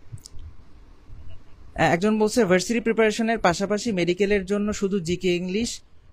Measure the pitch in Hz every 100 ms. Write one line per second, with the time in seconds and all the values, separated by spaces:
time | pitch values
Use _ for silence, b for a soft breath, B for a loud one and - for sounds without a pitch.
0 | - - - - - - - - - -
1 | - - - - - - - - 160 170
2 | 214 220 214 247 185 180 185 233 226 226
3 | 220 214 226 226 208 170 196 208 240 180
4 | 170 175 196 208 185 202 208 202 196 202
5 | 160 180 185 175 180 202 233 - - -
6 | -